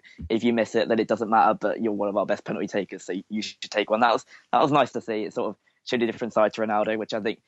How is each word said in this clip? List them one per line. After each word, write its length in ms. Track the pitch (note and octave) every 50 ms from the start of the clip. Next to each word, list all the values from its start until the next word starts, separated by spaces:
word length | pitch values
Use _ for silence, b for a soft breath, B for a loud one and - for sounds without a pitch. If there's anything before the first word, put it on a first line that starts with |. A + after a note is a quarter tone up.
| B B B B E2 -
if 140 | A2+ A2 A2
you 100 | A#2+ A#2
miss 220 | A#2 G#2+ - -
it, 120 | A2+ -
then 120 | - A#2 A2
it 80 | G#2+
doesn't 240 | - A2+ G#2 A#2 G2+
matter, 240 | A2+ A2 - G#2+ G#2+
but 260 | - - G2+ - -
you're 100 | A2+ A2 G#2
one 140 | G2+ G2+
of 80 | G2+ G2
our 120 | G#2 F#2+
best 160 | - G#2 - -
penalty 240 | - A#2 F2 G2
takers, 360 | G2 - G#2 F#2 - G2 F#2+ -
so 100 | - F2+ G2 -
you 140 | - G#2 A2
should 180 | G2+ - - _ - -
take 180 | - G#2+ G2+ -
one." 120 | A2 A2
That 120 | A#2+ A#2 A2
was, 100 | - b b b b b b
that 100 | - A#2+
was 100 | D3 C3+
nice 200 | C#3+ C#3+ B2+ -
to 100 | - A#2
see. 220 | - - A2 G#2+ G#2
It 100 | - -
sort 160 | B2+ G#2 G#2+
of 60 | G2+ - _ _ _ _ _
showed 180 | - B2+ A#2+ A#2
a 20 |
different 280 | A2+ A2 - B2+ A2 -
side 200 | A2 G#2+ G#2 -
to 80 | A2+
Ronaldo, 340 | A2 A2 G#2+ G#2 G#2+ G#2+ A2 A2
which 160 | G#2+ - B2+
I 40 | A2
think 180 | G2+ A#2 - - _